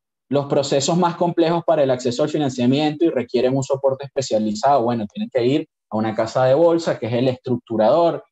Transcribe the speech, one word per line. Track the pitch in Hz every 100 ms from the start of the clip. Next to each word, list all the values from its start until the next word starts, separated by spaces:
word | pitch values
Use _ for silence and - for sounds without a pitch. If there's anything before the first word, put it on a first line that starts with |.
| _ _ _
Los | 139 139
procesos | 143 135 139 139 170
más | 175 170
complejos | 170 170 165 170 170
para | 156
el | 135
acceso | 123 123 135
al | 151
financiamiento | 160 143 123 120 139 151 147 170
y |
requieren | - 127 - 127 135
un |
soporte | 131 135 135 135 156
especializado. | - 127 107 107 107 135 139
Bueno, | 120 117 104
tienen | 107 117
que | 123 120
ir | 156 160 _ _
a | 110
una | 110 107
casa | 113 135 127
de | 143
bolsa, | 170 165 165 135
que | 113
es |
el | 120 131
estructurador, | 123 127 120 - 110 110 160 170 143 -